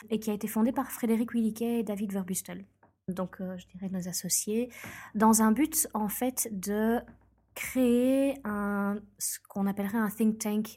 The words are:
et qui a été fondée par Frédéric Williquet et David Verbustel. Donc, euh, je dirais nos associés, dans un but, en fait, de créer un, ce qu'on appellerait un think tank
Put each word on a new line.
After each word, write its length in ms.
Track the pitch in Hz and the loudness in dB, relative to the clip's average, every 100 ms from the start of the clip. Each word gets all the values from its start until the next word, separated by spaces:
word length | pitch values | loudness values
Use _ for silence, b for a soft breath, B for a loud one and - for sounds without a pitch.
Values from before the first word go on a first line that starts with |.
| - | -4
et 100 | 220 | -4
qui 100 | 220 | -2
a 20 | |
été 140 | 208 214 | -4 -2
fondée 240 | 220 233 | 2 2
par 220 | 277 262 | 0 -4
Frédéric 420 | - 226 226 240 | -4 0 0 0
Williquet 460 | 233 220 220 233 233 | 0 0 0 -2 0
et 20 | |
David 300 | 208 202 208 | -2 -4 -4
Verbustel. 520 | 196 185 185 - 180 196 _ _ _ - | -4 -4 -6 -6 -12 -16 _ _ _ -8
Donc, 320 | 185 185 - | -6 -6 -6
euh, 160 | 185 185 | -8 -10
je 100 | - | -14
dirais 200 | 180 190 | -12 -6
nos 180 | 190 180 | -6 -4
associés, 600 | 170 175 - 208 220 247 B B B B | -6 -2 -2 0 -2 -4 B B B B
dans 260 | 214 220 214 | 4 6 8
un 100 | 220 | 6
but, 380 | 220 311 - - | 4 2 0 -2
en 140 | 214 208 | -2 -4
fait, 380 | - 254 254 233 | -2 -2 -2 -4
de 460 | 196 202 208 220 233 - - _ _ _ | -6 -2 0 2 0 -2 -16 _ _ _
créer 800 | - - 254 247 240 254 269 277 269 | -12 -4 2 4 6 4 4 2 0
un, 540 | 214 208 202 202 202 208 202 - | -4 -2 0 0 0 -2 -8 -8
ce 220 | - - - | -8 -8 -8
qu'on 180 | 202 196 | -2 0
appellerait 300 | 202 196 226 | 0 -2 0
un 140 | 208 | 0
think 280 | - 220 220 | 2 2 2
tank 380 | 214 208 214 | 0 -2 -4